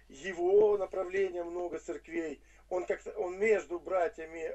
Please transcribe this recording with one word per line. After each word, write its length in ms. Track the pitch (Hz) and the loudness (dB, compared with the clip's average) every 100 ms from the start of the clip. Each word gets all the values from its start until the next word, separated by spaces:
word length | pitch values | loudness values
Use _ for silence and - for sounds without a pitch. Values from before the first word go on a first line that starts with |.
| - | -20
его 680 | 135 190 170 175 202 214 202 | -10 -6 0 4 6 6 4
направления 680 | 180 190 180 196 190 175 170 | 0 -4 -2 0 0 -2 -6
много 340 | 175 175 151 | -6 -6 -6
церквей. 600 | - 151 - 165 160 135 - - - | -8 -10 -8 -6 -6 -8 -16 -20 -6
Он 160 | 180 175 | -4 -2
как-то, 260 | 185 - | -4 -4
он 280 | - 180 185 | -4 -4 2
между 400 | 220 202 156 170 | 4 4 2 -8
братьями 720 | 151 185 165 165 160 165 160 | -2 0 0 -2 -10 -8 -8